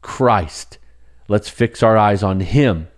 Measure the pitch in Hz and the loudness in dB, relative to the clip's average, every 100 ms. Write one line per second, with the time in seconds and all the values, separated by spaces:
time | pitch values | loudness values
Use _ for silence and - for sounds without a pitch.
0 | - - 127 113 80 - - - - - | -16 -2 2 2 -2 -12 -20 -20 -20 -20
1 | - - - 104 - - 117 - 113 110 | -20 -20 -4 -4 -4 -4 -4 2 2 4
2 | 104 101 101 95 92 117 139 85 80 | 2 2 -2 -2 0 0 2 0 -8